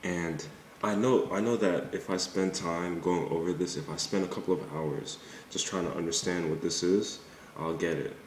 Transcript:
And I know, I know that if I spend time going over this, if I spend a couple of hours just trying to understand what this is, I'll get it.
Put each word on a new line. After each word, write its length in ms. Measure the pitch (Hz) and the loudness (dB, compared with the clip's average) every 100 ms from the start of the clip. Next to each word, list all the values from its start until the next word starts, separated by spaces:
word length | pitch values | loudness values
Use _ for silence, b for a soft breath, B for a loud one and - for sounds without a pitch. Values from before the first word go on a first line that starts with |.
And 420 | 95 87 85 78 - - - - | -2 0 0 -2 -6 -14 -18 -4
I 120 | 107 101 | 0 4
know, 360 | 123 127 - | 6 6 4
I 100 | 98 | 0
know 160 | 110 117 | 2 4
that 360 | 98 87 - | 4 2 0
if 160 | 95 - | -6 -2
I 80 | 92 | -2
spend 360 | - 98 95 | 0 2 2
time 460 | 92 92 85 90 85 | 2 -2 -2 -2 0
going 260 | 87 90 - | 2 2 2
over 220 | 82 85 | 0 0
this, 260 | 80 87 - | 0 0 -2
if 120 | - | -6
I 60 | 82 | -4
spend 280 | - 101 92 | 0 0 0
a 20 | |
couple 260 | - 101 | -2 0
of 200 | 90 78 | 0 0
hours 440 | 76 78 71 - - B B B | -2 -2 -2 -6 -12 B B B
just 160 | - - | -4 -2
trying 200 | 95 85 | -2 -2
to 100 | - | -2
understand 540 | 85 82 - 87 82 | 0 0 0 0 0
what 120 | 78 | 0
this 220 | 85 - | 0 2
is, 360 | 87 98 - - B B B - | 4 4 4 -6 B B B -6
I'll 160 | 80 | -4
get 240 | 82 87 78 | 0 0 0
it. 180 | 69 - | -2 -8